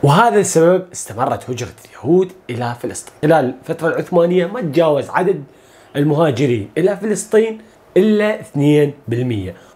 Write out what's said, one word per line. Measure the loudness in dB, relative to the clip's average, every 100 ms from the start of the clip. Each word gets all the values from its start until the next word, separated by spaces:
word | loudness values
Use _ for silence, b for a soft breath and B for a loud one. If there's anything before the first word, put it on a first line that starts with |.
وهذا | 2 4 4 2
السبب | 2 4 4 2 -2
استمرت | -14 -12 -6 -4 -4 -8
هجرة | -10 -10 -14 -20
اليهود | -8 0 2 0 -6 -10
إلى | -6 -6 -6
فلسطين. | -10 -10 -16 -4
خلال | 2 2 2 -4
الفترة | -10 -6 -4
العثمانية | -4 -2 0 2 0 -2
ما | -4
تجاوز | -4 0 2 0 -2
عدد | -2 -2 -2 -6 b b b b -2
المهاجرين | 0 2 2 2 0 -2 -4 -2
إلى | -2 -2
فلسطين | -4 -6 0 0 0 -4 B B _ 2
إلا | 2 2 0 -4
اثنين | -6 0 2 4 2 -2 -6
بالمية، | -4 -4 -4 -6 -12 B